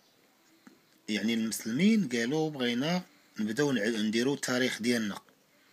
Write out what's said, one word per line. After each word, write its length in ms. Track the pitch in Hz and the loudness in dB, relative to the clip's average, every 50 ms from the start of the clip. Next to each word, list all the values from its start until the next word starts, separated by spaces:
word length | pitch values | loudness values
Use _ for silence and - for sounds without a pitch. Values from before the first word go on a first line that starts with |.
| _ _ _ _ _ _ _ _ _ _ _ _ - - - _ _ _ _ _ _ - | _ _ _ _ _ _ _ _ _ _ _ _ -20 -20 -20 _ _ _ _ _ _ -4
يعني 240 | 107 104 98 113 117 | -2 -2 0 0 0
المسلمين 760 | 113 113 113 104 - - 117 113 135 185 214 226 220 180 123 | 0 -2 -2 -4 -6 -6 -4 0 2 4 4 4 4 2 0
قالوا: 400 | 120 117 117 120 147 160 156 156 | 0 -2 -2 0 0 0 -2 -2
"بغينا 540 | 151 135 123 120 120 120 139 160 180 185 180 - - - _ _ - - | -2 -2 -2 -2 0 0 -2 -2 -2 -2 -4 -8 -16 -20 _ _ -8 -4
نبداو 320 | 107 104 110 127 147 143 | -4 -2 0 0 0 2
نع-، 160 | 131 110 101 110 | 2 2 0 0
نديرو 460 | 117 107 107 110 104 113 120 139 143 | 0 0 0 0 2 2 2 0 0
التاريخ 480 | 135 - - 127 123 127 123 - - | -2 -2 -2 0 2 0 0 0 -2
ديالنا". 400 | 107 120 123 117 110 101 90 - - _ - _ _ _ _ _ _ _ | 0 0 0 0 0 -4 -6 -8 -12 _ -20 _ _ _ _ _ _ _